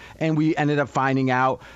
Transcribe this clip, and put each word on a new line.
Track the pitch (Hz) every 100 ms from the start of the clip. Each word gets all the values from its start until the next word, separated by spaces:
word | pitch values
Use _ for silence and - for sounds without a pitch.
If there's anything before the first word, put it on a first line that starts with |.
| - -
and | 160 151
we | 156 160
ended | 147 147
up | 135
finding | 139 135 135 131
out | 127 131 - -